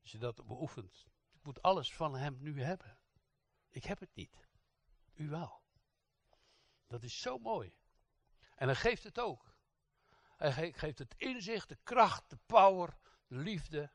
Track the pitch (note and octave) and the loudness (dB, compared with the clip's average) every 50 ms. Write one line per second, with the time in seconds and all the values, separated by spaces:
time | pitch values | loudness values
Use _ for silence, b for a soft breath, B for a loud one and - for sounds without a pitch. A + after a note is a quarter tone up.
0 | _ - - A2 A#2 A#2+ A2+ - - G#2+ A#2 - D#3+ D3 - - G2+ F2+ - - | _ -18 -12 -6 -6 -6 -6 -8 -12 -14 -10 -8 -8 -8 -8 -10 -14 -14 -18 -20
1 | - - _ _ _ _ _ - _ D3 C3 - - F3 F#3+ F3+ - - - - | -20 -20 _ _ _ _ _ -18 _ -16 -16 0 2 2 4 4 0 -6 -4 -4
2 | E3+ D3+ C#3 C3 C3+ D3 C3+ B2+ C#3 D3+ D3 C#3 B2+ D3 F#3 F#3 - - - - | -4 -2 -2 -2 -4 -6 -6 -8 -10 -8 -6 -4 -4 -4 -4 -6 -8 -18 -20 -20
3 | _ _ _ _ _ _ _ _ _ _ _ _ _ _ - C3 - - G3+ - | _ _ _ _ _ _ _ _ _ _ _ _ _ _ -14 -12 -8 -8 -8 -8
4 | F#3+ - _ - F#2 - _ - - _ _ _ _ _ _ _ _ _ - _ | -10 -18 _ -16 -16 -16 _ -20 -20 _ _ _ _ _ _ _ _ _ -20 _
5 | _ _ _ - D3+ D3 D3 D#3+ E3+ - - - _ _ _ - _ _ _ _ | _ _ _ -10 -8 -8 -6 -6 -8 -10 -12 -18 _ _ _ -20 _ _ _ _
6 | _ _ _ _ _ _ b b b b b b b b b b b _ A#2+ A#2+ | _ _ _ _ _ _ b b b b b b b b b b b _ -10 -10
7 | A2 B2 - - - B3 B3+ B3+ A#3 A3+ A3+ F3+ A2 F2+ - _ _ _ _ _ | -10 -8 -10 -6 -6 -6 -6 -6 -4 -2 -2 -2 -2 -8 -12 _ _ _ _ _
8 | _ _ _ _ _ _ - b b b b b C3+ C3 C3+ - - A#3 B3 - | _ _ _ _ _ _ -20 b b b b b 0 2 2 4 2 0 0 0
9 | - G#3+ - - B3 G#3+ C#3 A#2+ - - - _ _ _ _ _ _ _ _ b | -6 -10 -6 -4 -4 -4 -4 -8 -14 -20 -20 _ _ _ _ _ _ _ _ b
10 | b b b b b b b b - D3+ C3 C3 D#3+ F3 - - - D3+ C3+ - | b b b b b b b b 0 0 2 2 -2 -4 -4 -4 -6 -6 -6 -6
11 | C#3 - - - B3 C4+ B3+ B3 F#3+ F#3 A#3 G3+ - - C#3+ - _ - A#3+ B3+ | -12 -14 -8 -6 -4 -4 -4 -4 -4 -4 -4 -4 -4 -8 -16 -16 _ 0 8 8
12 | A3+ F#3 - - - - - - _ _ A3+ A3 F#3+ G3 F#3+ F#3 F3 - - - | 8 8 6 -2 -8 -14 -20 -20 _ _ 10 10 10 10 10 6 -2 -4 -6 -14
13 | b b b b b _ B2+ B2+ D3 F#3+ A3 E3+ - - D#3 D3 D3 C#3+ | b b b b b _ -8 -6 -4 -4 -4 -6 -6 -6 -6 -6 -6 -6